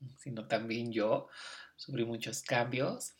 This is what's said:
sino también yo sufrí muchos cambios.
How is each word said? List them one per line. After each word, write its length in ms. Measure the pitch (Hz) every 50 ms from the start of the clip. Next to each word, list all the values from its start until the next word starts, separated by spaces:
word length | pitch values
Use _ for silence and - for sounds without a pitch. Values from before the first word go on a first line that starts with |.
| 135 - - -
sino 300 | - 139 113 110 110 -
también 440 | 113 110 113 113 117 120 117 117
yo 360 | 110 110 104 110 131 - - - - - - - - - - - _
sufrí 300 | - - - 135 120 113
muchos 360 | 117 117 113 - 117 117 -
cambios. 720 | - - 131 120 117 123 127 127 143 180 240 - - - - _